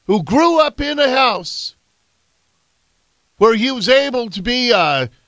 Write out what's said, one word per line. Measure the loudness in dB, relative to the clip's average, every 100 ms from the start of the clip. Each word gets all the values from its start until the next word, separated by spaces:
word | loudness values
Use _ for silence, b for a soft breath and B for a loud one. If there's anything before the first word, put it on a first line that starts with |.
| -2
who | -2
grew | 0 2 2 2
up | 0 -2
in | -6 0
a | 0
house | 2 0 -2 -8 -12 -14 _ _ _ _ _ _ _ _ _ _ _ _ _ _ _ _ 0
where | 2
he | 2 -2
was | -2 2
able | 2 2 -4 -6
to | -8
be, | -4 -2 0
uh, | 2 2 -2 -4 _